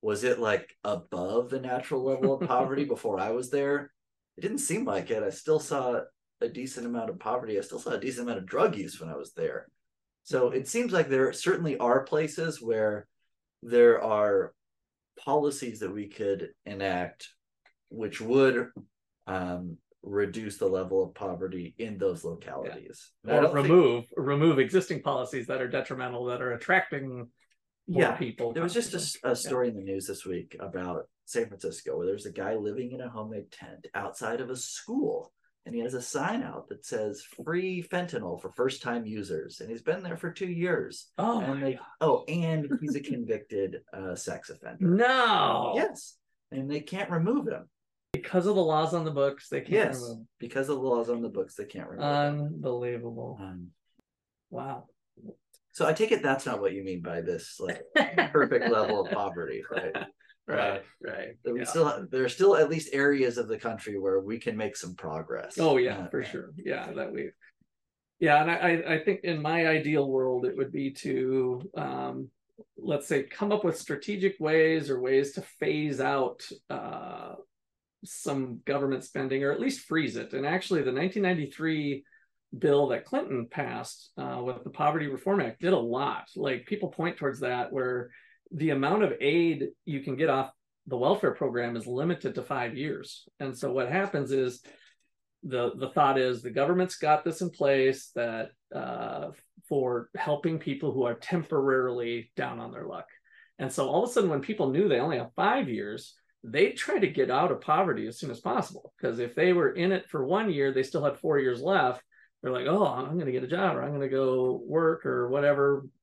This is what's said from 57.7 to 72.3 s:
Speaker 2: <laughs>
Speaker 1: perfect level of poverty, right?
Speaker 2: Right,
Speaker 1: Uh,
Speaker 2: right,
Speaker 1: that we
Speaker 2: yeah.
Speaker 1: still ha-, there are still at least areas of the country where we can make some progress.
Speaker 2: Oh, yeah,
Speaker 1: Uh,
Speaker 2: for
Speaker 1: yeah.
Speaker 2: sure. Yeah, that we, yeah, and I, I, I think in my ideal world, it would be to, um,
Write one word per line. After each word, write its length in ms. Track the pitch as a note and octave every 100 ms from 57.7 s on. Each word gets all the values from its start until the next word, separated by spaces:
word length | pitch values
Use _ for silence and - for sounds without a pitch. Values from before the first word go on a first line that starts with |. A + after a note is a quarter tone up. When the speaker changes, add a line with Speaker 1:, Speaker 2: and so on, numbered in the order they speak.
| - - D4+
Speaker 2:
<laughs> 360 | D4 - -
Speaker 1:
perfect 360 | D#3 B2+ B2+ A#2
level 360 | A2 G#2+ G#2 F2+
of 60 |
poverty, 520 | G2+ G2 F2 D#2 B1 -
right? 260 | - - - - _ _ - -
Speaker 2:
Right, 320 | - - -
Speaker 1:
Uh, 40 | - _
Speaker 2:
right, 360 | - - - -
Speaker 1:
that 100 | -
we 80 | A#2+
Speaker 2:
yeah. 40 | -
Speaker 1:
still 200 | E3 D3+
ha-, 200 | - -
there 120 | C3
are 60 | B2
still 260 | - F#3+ D3+
at 140 | D3+
least 240 | D#3+ D#3
areas 440 | C#3 C#3+ C#3+ B2+ A#2+
of 80 | A2
the 100 | G#2+
country 400 | A#2+ A2 A2 G2+
where 220 | F#2+ F#2+
we 180 | G2 A#2
can 180 | A#2+ G#2+
make 200 | G#2+ -
some 180 | F2 F2+
progress. 640 | E2 D#2 - A1+ - -
Speaker 2:
Oh, 180 | D#3+ C3+
yeah, 280 | B2 - F2+
Speaker 1:
Uh, 40 |
Speaker 2:
for 120 | C#3+
Speaker 1:
yeah. 60 | A#2+
Speaker 2:
sure. 260 | - - D3+
Yeah, 360 | - C#3 -
that 180 | C3+ C#3
we, 200 | - B2+ - - _ _ _ _ _ _ _
yeah, 220 | E3 D3
and 100 | D#3+
I, 40 | E3+
I, 380 | F3 E3 E3+ D#3+
I 80 |
think 180 | F3+ F#3+
in 180 | F3 D#3+
my 240 | D3+ E3+ E3
ideal 400 | D#3 D3+ D3+ C#3
world, 380 | C3 C3 B2 B2+
it 100 | C3
would 160 | C3+
be 200 | D3 C3+ C3+ D3+
to, 640 | C3 C3 C3 B2+ B2 E3+ E3
um, 540 | C#3+ C3+ C3 C3 C3+